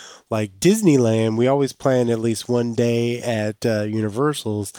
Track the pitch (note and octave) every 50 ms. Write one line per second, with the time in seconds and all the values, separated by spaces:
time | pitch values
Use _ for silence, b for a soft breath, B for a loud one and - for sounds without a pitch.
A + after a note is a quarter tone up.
0 | B B B B B _ A2+ A2 G#2+ G2 F#2+ G2 - F3 G#3+ A3 G#3+ E3+ C#3+ B2+
1 | A#2+ A2+ A2 A2+ A2 A2 A2 A2+ B2 B2+ C#3 C#3+ C#3 C3 - - - C#3 C3 B2
2 | B2 A#2 A#2 A2 A2+ A#2 A2 - - - B2 A#2+ A#2+ A#2+ A2+ A#2 A#2+ A#2+ A#2 A#2
3 | A#2 A#2+ A#2+ A#2+ - B2 A#2 G#2+ G#2+ G#2+ G#2+ - - A#2+ A2 G#2+ G#2 G#2+ G#2+ A2
4 | G#2+ G#2+ G2 A#2 C#3+ D3+ C#3+ - - A2 G#2 G#2 G2+ - B